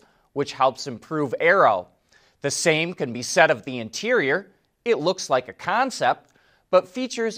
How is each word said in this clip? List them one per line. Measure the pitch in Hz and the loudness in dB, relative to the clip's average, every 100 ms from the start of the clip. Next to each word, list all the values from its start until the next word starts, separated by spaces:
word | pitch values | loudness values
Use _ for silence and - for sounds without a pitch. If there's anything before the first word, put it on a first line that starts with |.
| _ _ _ | _ _ _
which | 139 139 | -6 -6
helps | - 135 131 - | 0 0 0 -8
improve | 113 - 156 143 - | -14 -8 -4 -4 0
aero. | 165 190 139 95 90 _ _ _ _ _ | 2 6 4 4 -2 _ _ _ _ _
The | 143 | -6
same | - 170 156 170 | -2 2 2 0
can | 180 139 | -4 -8
be | 120 | -6
said | 120 185 160 | -2 4 4
of | 127 135 | 2 -4
the | 127 | -8
interior. | 110 - 220 247 135 165 196 _ _ _ - | -8 -8 -2 0 2 0 -4 _ _ _ -2
It | 170 | 0
looks | 160 185 - | 0 -2 0
like | 131 127 | -2 -2
a | |
concept, | - - 208 262 - 127 - _ _ _ _ _ | -8 -4 -2 -2 0 0 0 _ _ _ _ _
but | 185 185 | 0 0
features | 254 254 247 226 | -4 -6 -4 -6